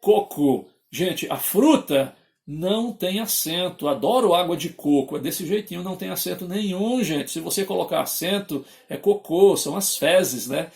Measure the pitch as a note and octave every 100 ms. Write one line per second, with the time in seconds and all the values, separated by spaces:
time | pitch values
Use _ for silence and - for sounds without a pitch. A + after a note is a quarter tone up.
0 | F#3+ G#3 - - D3 B2 F#2+ _ _ A2+
1 | F3+ C#3+ - - - F#3+ C#4 D4+ - C#3+
2 | - - _ _ - D3 F3+ G#3+ A#3+ -
3 | F3+ G3 A3 - - E3+ F3+ - D3 C#3
4 | C#3 A#3+ A3+ E3+ F3 E3+ F3 - D3 C#3+
5 | C3+ D3 C3+ D#3 E3+ G#3 G#3 F3 F3+ F#3
6 | F#3+ F#3 - F3+ F3+ F#3+ G#3 F#3 G#3+ B3+
7 | G3 D3+ C3 - E3 - F#3+ F#3 E3 D#3+
8 | C#3 - E3+ G3+ G3 C#3+ - - _ -
9 | G3 G3+ - E3 G3 E3+ - G2 G2 -
10 | C#3+ F3+ C3+ B2 A#2+ C#3 E3